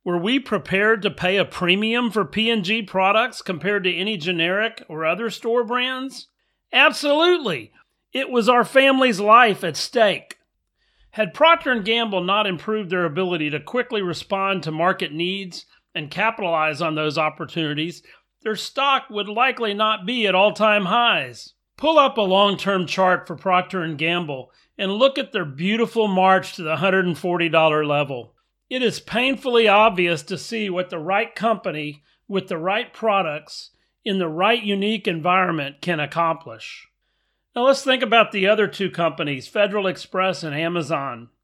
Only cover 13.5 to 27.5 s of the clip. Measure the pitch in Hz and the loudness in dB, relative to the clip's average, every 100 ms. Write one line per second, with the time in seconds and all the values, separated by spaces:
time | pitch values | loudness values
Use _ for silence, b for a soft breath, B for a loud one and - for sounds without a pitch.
13.5 | 147 147 247 247 220 185 156 - 196 196 | -6 -6 -4 -2 -4 -4 -6 -6 -2 -2
14.5 | 196 151 156 170 185 170 151 175 196 190 | -2 -4 -2 0 0 -4 -4 -4 -4 -8
15.5 | - - b _ - 147 160 220 226 190 | -14 -20 b _ -12 -10 -2 -2 -2 -2
16.5 | 165 156 143 165 156 156 147 156 151 160 | 0 0 0 -2 -2 -2 0 -2 -2 -10
17.5 | - 156 147 165 170 b b b _ 220 | -4 -4 -4 -6 -8 b b b _ -6
18.5 | 214 - - 277 269 262 208 202 214 262 | -6 -6 -2 0 0 -2 -8 -6 0 0
19.5 | 254 226 202 214 214 185 247 208 185 202 | 0 -4 0 0 0 -4 -2 2 4 4
20.5 | - 214 208 185 226 240 185 131 120 - | 4 2 2 2 2 2 0 -4 -12 -20
21.5 | _ _ - 294 320 269 254 196 190 202 | _ _ -4 2 4 4 2 2 4 4
22.5 | 190 196 196 175 - 185 175 - 160 196 | 2 -2 -2 -2 0 2 2 -2 -8 0
23.5 | 180 180 190 160 151 160 175 165 135 127 | 0 0 -6 -6 -4 -2 -2 -4 -8 -12
24.5 | b b - 196 202 269 269 269 214 160 | b b -8 -4 2 2 2 -4 -4 -6
25.5 | 135 180 226 226 233 214 190 185 190 - | -4 -2 0 0 0 0 4 4 4 2
26.5 | - 160 151 190 190 180 156 180 175 170 | -10 -6 -2 0 2 0 -2 -2 -2 2